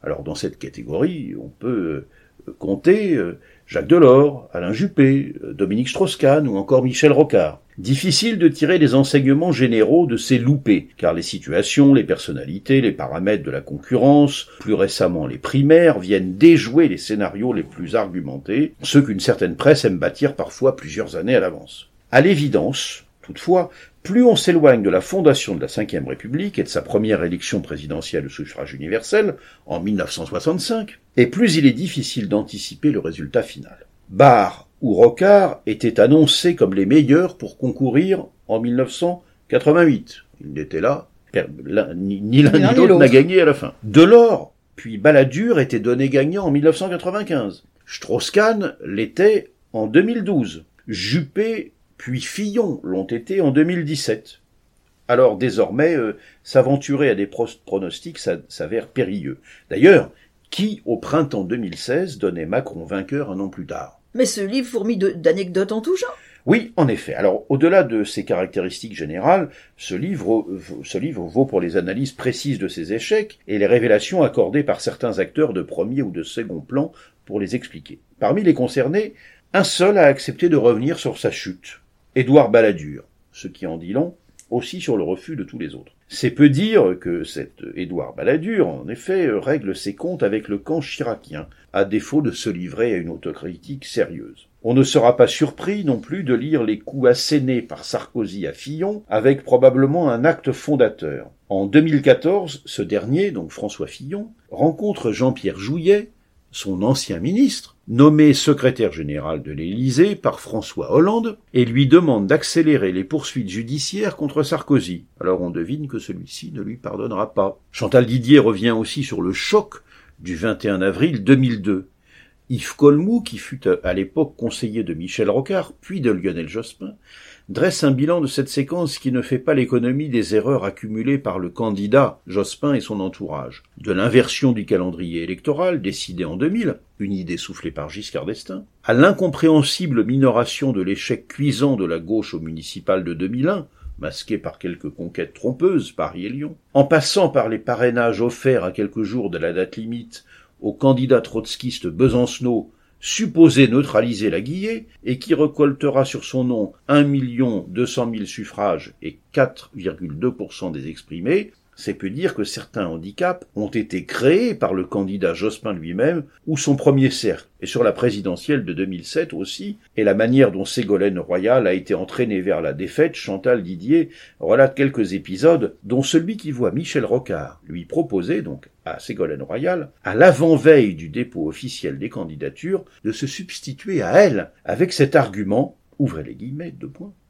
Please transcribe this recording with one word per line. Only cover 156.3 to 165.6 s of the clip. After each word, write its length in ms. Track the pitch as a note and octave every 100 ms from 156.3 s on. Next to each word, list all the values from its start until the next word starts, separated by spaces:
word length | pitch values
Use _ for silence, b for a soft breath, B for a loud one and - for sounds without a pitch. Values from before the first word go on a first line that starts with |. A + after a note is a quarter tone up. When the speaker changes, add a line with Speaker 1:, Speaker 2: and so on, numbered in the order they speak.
| C3
Speaker 1:
nom 280 | B2 A#2+ G2 b -
un 160 | C#3+
million 640 | C#3+ C#3 B2+ A#2+ B2+ G#2 E2+
deux 180 | F2+ B2
cent 200 | - A#2+
mille 220 | A2+ G2
suffrages 640 | - G#2+ - G2+ E2 - _
et 160 | - - _
quatre 400 | - B2 - -
virgule 420 | - F#2 D#2+ F2+ D2+
deux 140 | B2+
pour 220 | B2 F#2
cent 180 | - F#2
des 160 | D2+ C#2
exprimés, 640 | D#2+ - E2+ F#2+ F3+ G#3 _ _
c'est 200 | _ -
peu 160 | G2 G2
dire 240 | A#2+ F3
que 100 | -
certains 420 | G2+ - - A#2 F#2
handicaps 600 | E2 F2 G#2 F3+ F3+ - -
ont 140 | G2+
été 340 | A2+ - F#2
créés 500 | - - A#2+ F3 A#3+
par 200 | G#3+ G2+
le 100 | F#2
candidat 480 | F#2 G#2 G2 G2 F#2
Jospin 400 | E2 G#2 -